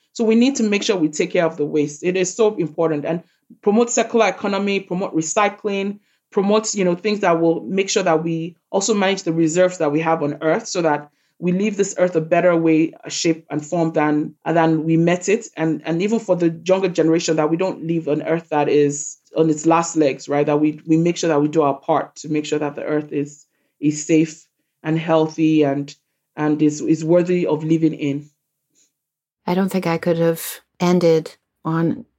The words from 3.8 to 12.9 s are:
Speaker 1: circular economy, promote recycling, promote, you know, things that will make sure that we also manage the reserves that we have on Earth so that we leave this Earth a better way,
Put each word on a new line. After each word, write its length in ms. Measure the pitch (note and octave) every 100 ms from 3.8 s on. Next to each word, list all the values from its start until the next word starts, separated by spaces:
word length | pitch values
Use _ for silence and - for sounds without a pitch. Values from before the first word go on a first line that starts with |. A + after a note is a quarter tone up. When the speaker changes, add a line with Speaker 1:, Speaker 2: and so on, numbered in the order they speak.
| A#3+
Speaker 1:
circular 380 | - A3+ A#3 G3+
economy, 520 | F#3 G#3 G3 G3+ G3
promote 340 | G3 F3 F#3+
recycling, 840 | D#3+ D#3+ - G3+ G3+ G#3 G3 G3 G3+ _ _ _
promote, 440 | - G3 G#3+ A3
you 100 | G#3
know, 100 | F3+
things 260 | F3 G#3+ G#3
that 200 | G3 E3+
will 220 | E3 E3
make 260 | A2 F#3+ F#3+
sure 140 | G#3
that 180 | F#3 D#3+
we 340 | E3 E3 E3 - _
also 240 | G3 G3+
manage 300 | G#3 F#3+ F#3+
the 80 | F3
reserves 460 | E3 D#3+ E3 F#3 F3+
that 120 | D3+
we 100 | D3+
have 220 | D#3+ D#3+
on 160 | D3 D3
Earth 280 | D#3+ F#3 A#3
so 140 | F#3
that 280 | E3 D3 D3+ _ _ _
we 140 | F3
leave 240 | F3+ G#3+ G3+
this 180 | F#3+ -
Earth 160 | F3+
a 60 | F3+
better 360 | D#3+ E3+ F3+ E3+
way, 380 | E3 D#3 E3